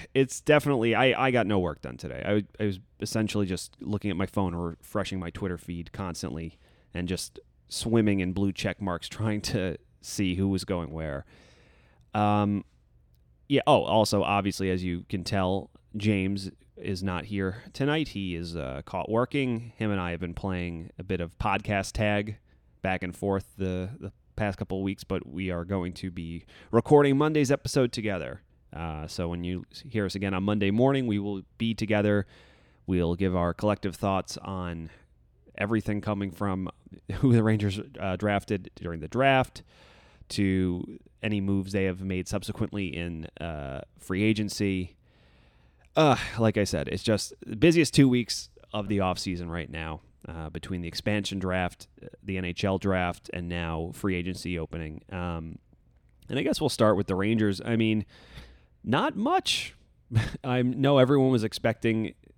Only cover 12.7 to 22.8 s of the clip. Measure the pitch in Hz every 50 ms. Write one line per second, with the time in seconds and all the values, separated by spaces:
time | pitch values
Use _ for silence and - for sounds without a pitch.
12.7 | _ _ _ _ _ _ _ _ _ _ _ _ _ _ _ - 139 131 - -
13.7 | 143 107 - - 92 110 107 - - 101 87 - 101 101 98 101 92 - 95 95
14.7 | 92 90 90 90 87 87 92 - - 95 87 - - 98 92 92 95 98 - -
15.7 | _ _ _ _ - 107 101 107 107 98 95 95 101 98 95 98 - _ _ _
16.7 | _ - - 98 98 90 95 98 92 85 78 101 104 98 95 95 92 110 - -
17.7 | - - 135 143 151 160 151 127 - 101 98 92 87 82 87 85 85 85 69 65
18.7 | 65 69 - - - 92 80 - 107 113 127 - - 143 135 127 120 113 120 113
19.7 | - - 110 107 101 95 90 87 87 82 90 87 85 - - 98 92 90 87 87
20.7 | 85 82 82 - - - 90 92 92 85 85 82 - - - 107 98 101 104 -
21.7 | 104 98 98 - - - 110 104 104 104 104 107 104 - _ _ _ _ _ _
22.7 | _ _